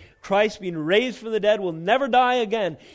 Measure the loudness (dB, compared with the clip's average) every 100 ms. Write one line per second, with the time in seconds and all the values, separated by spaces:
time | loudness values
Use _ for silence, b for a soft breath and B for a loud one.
0 | B B 0 2 2 0 -8 -4 0 2
1 | 0 -4 -6 0 2 2 -2 -4 -2 -2
2 | 2 2 4 2 -2 -2 -4 -6 B